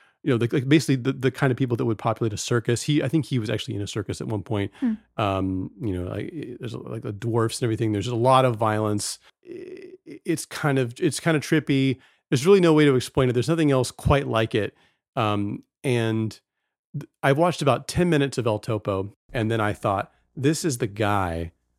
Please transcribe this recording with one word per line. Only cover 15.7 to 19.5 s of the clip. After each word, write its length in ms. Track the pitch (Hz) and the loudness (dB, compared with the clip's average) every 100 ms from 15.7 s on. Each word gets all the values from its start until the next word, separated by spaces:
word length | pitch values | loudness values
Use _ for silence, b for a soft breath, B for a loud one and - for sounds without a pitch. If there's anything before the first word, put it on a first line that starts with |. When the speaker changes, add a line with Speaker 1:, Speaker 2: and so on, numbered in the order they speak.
| _ | _
Speaker 1:
and 560 | 139 123 113 110 110 - _ _ _ _ _ | -2 0 0 0 -2 -6 _ _ _ _ _
th-, 160 | 147 - _ | -12 -12 _
I 100 | 143 | 2
watched 280 | 139 175 - | 4 2 2
about 260 | 143 123 - | 0 0 0
ten 220 | - 175 | 0 2
minutes 300 | 156 139 123 | 2 2 0
of 80 | 113 | 0
El 120 | 107 | 0
Topo, 560 | - 110 107 98 98 - - | -2 -4 -2 -4 -4 -12 -8
and 180 | 127 110 | -4 0